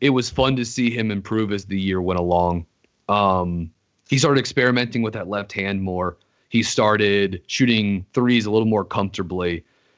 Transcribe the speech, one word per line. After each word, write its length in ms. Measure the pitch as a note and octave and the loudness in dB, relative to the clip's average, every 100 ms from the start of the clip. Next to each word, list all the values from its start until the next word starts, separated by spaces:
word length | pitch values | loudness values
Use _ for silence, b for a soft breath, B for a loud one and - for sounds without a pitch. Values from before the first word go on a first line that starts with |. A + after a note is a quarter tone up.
it 80 | C#3 | 2
was 180 | B2+ A#2+ | 2 0
fun 240 | - C3 C3 | 0 0 0
to 100 | A#2+ | -2
see 240 | A#2+ A#2+ | -2 -2
him 220 | A#2 A2 | 0 -2
improve 400 | G2+ G2 A2 G#2+ | -4 -2 -2 0
as 140 | G2+ F#2+ | -4 -4
the 140 | G2 | -4
year 220 | F#2+ F#2 | -2 0
went 180 | F2+ F2+ | 0 -2
along. 460 | F2 F2 F2 F2 E2 _ _ _ - | 0 2 2 -2 -6 _ _ _ -2
Um, 640 | G#2 G2+ F#2+ F2+ F2 D#2+ - _ _ - | 2 4 2 0 -4 -6 -12 _ _ -4
he 80 | C#3+ | 0
started 220 | D3+ C#3 | 2 2
experimenting 640 | A#2 - B2 B2 A#2+ A#2 | 0 0 2 2 0 -2
with 100 | A2+ | -4
that 140 | A2 F2+ | -4 -6
left 240 | G2+ G2+ | -6 -6
hand 320 | - G2 G2 | -6 -4 -4
more. 340 | F#2+ F2+ F2+ - _ _ _ | -4 -4 -4 -6 _ _ _
He 140 | A2+ | -2
started 800 | A2 - G#2+ G#2+ G#2 G2+ G2 F#2 - | 0 2 2 4 2 2 0 -4 -8
shooting 580 | - B2 A2+ G#2 G2 F2+ | 0 2 2 0 -2 -4
threes 320 | - B2 A#2+ G#2 | 0 2 2 2
a 60 | |
little 160 | G#2+ A2 | 2 2
more 160 | G#2+ F#2+ | 2 0
comfortably, 800 | - G2+ - F2 F2+ F2 E2+ - _ _ | -2 -4 -4 -6 -4 -4 -4 -10 _ _